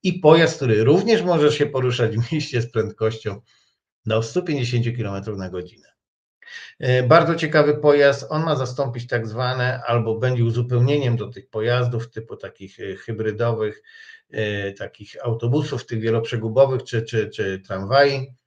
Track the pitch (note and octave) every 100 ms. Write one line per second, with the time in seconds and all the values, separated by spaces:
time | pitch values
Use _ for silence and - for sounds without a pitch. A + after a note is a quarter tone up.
0 | F#3+ - D3+ E3 E3 - C3 G#2+ A2+ E3+
1 | A3+ A3 F3 E3+ D3 - C#3+ C3 B2+ A#2
2 | A2+ G#2 A#2+ D#3 D3 B2 A#2 A2+ G#2 -
3 | A2 A2+ G#2+ F#2+ _ _ _ _ _ _
4 | A2 A2 A2+ F3+ F3 D3 A#2+ A#2+ A#2 A#2+
5 | G2+ G2 G#2 G2+ F#2 F2+ F2 _ _ _
6 | _ _ _ _ - - - _ C3 B2+
7 | B2 D#3+ D#3 E3 D#3 D#3+ D3 D3 D3 C#3+
8 | C#3+ B2+ - D#3 D#3+ C#3 B2+ B2+ C3+ A#2+
9 | A#2 A#2+ A2 A2 B2+ B2+ B2 B2 - A#2
10 | A2 G#2+ B2+ B2 A#2 A#2 A#2+ B2 B2+ D3
11 | C3 A#2 G2+ - - A2 A2+ B2 B2 A#2+
12 | - - - G2 F#2+ _ F#2+ - G2 F#2+
13 | - G#2+ A2 G#2 A#2 A2 G#2+ - _ -
14 | - - _ A2 G#2+ G2+ G2 G2 G2 _
15 | G#2 - B2 A2+ A#2 C#3+ D3+ B2+ - A2+
16 | A2+ A2+ A2+ A#2 A2 A2 C3+ B2+ - A#2
17 | A2 A2+ G#2 - G2 F#2+ - F#2+ G2 C3+
18 | C#3+ C#3 C3 -